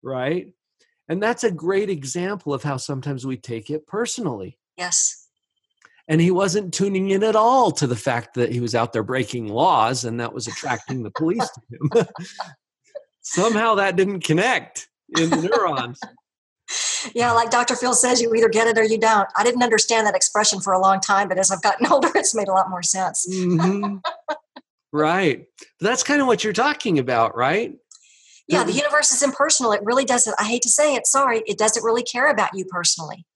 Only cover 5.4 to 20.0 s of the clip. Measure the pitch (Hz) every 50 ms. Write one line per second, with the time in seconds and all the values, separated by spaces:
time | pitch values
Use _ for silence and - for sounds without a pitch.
5.4 | _ _ _ _ _ _ _ _ _ _ _ _ _ - 156 156 165 180 185 175
6.4 | 196 190 165 208 202 180 160 - 190 202 196 190 190 196 196 196 208 220 214 220
7.4 | 214 233 262 269 247 190 151 - 147 127 120 110 - 139 120 120 117 - _ 123
8.4 | 120 113 123 123 120 117 107 120 113 117 - 113 110 - 127 131 127 - - 123
9.4 | 113 104 104 117 151 185 165 123 110 117 131 120 117 120 113 117 120 117 - 131
10.4 | 117 113 104 - - 143 123 117 - - 135 127 113 104 - - 156 160 190 233
11.4 | 226 - - 123 _ _ 113 - - 147 - 233 190 - - - 175 - - -
12.4 | - - - _ _ _ _ _ _ _ _ - - _ _ _ _ - - -
13.4 | 185 226 226 208 226 226 220 196 196 196 180 175 190 190 202 185 156 - 156 165
14.4 | 202 247 247 165 120 - _ - - _ _ _ _ _ - 165 165 165 - 160
15.4 | 160 185 220 233 202 175 147 131 120 120 131 - - - _ _ _ _ _ _
16.4 | _ _ _ _ _ - - - - - - - - 240 - 233 240 240 233 233
17.4 | 233 233 - 240 240 240 254 247 254 247 240 - - 247 247 247 247 233 226 226
18.4 | 226 220 - 220 226 233 226 226 220 220 226 214 226 220 220 208 196 - - -
19.4 | 214 247 240 247 247 240 220 214 - - 233 226